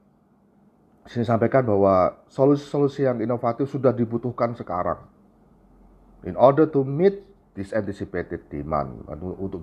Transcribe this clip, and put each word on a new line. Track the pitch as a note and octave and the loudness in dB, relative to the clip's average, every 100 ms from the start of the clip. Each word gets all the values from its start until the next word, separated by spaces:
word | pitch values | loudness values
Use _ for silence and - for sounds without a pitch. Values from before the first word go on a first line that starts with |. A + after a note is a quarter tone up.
| _ _ _ _ _ _ _ _ _ _ - | _ _ _ _ _ _ _ _ _ _ -10
sini | A#2+ A2+ | -4 0
sampaikan | A2 A#2 C3+ | 2 2 2
bahwa | A#2+ G2+ G2 F#2 E2+ - _ | 2 4 4 4 2 -2 _
solusi-solusi | - C#3 C#3+ - D3 C#3+ C#3+ | 0 2 2 -2 -2 -2 0
yang | C3 A#2 | -2 -2
inovatif | A2+ A#2+ A#2+ A#2 C#3 | -2 -2 -2 -2 -4
sudah | C#3 B2+ | 0 0
dibutuhkan | A#2 A2 A#2 B2 A#2 A#2+ A#2 | 2 -2 -4 -6 -4 -4 -4
sekarang. | G2+ F2 F2 D#2 - _ _ _ _ _ _ _ _ _ _ - | -8 -4 -4 -6 -10 _ _ _ _ _ _ _ _ _ _ -14
In | F2+ E2+ | -8 4
order | B2+ C#3+ D#3 | 6 6 2
to | C#3 C3+ | 2 -2
meet | C#3+ G3 G3 - _ _ | 2 0 0 -10 _ _
this | G2 G2 G#2+ | -14 -6 -4
anticipated | G2+ F#2+ G2 F2 E2+ E2+ - | -4 -8 -8 -8 -8 -10 -12
demand, | D2 D2 D2+ C2+ A#1 - D2+ F2+ F#2 | -10 -4 -4 -4 -10 -14 -12 -12 -10
untuk | F#2+ F2+ | -10 -10